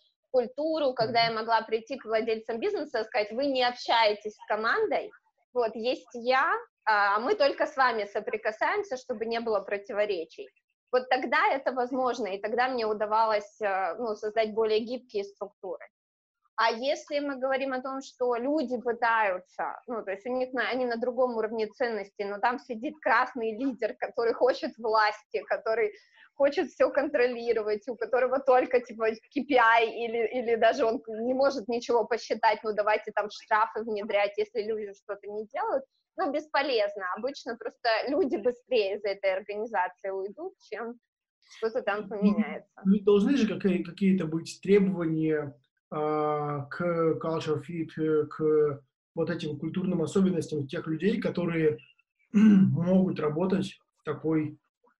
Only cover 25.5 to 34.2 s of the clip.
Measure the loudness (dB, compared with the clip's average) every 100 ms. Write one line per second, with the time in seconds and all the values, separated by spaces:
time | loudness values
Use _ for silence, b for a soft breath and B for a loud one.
25.5 | -4 -2 0 0 B B B B 0 2
26.5 | 2 -2 2 2 2 0 2 0 0 -2
27.5 | 0 0 -2 -4 -6 -2 0 2 2 4
28.5 | 4 4 0 0 -2 -2 -2 _ -6 2
29.5 | 6 6 6 4 -2 -4 -2 -2 -2 0
30.5 | 2 4 4 2 0 -6 -6 -2 2 2
31.5 | 0 -4 -4 0 0 2 -2 -2 0 2
32.5 | 2 -2 0 2 0 0 -4 -4 -8 -2
33.5 | 0 2 -2 -6 -6 0 0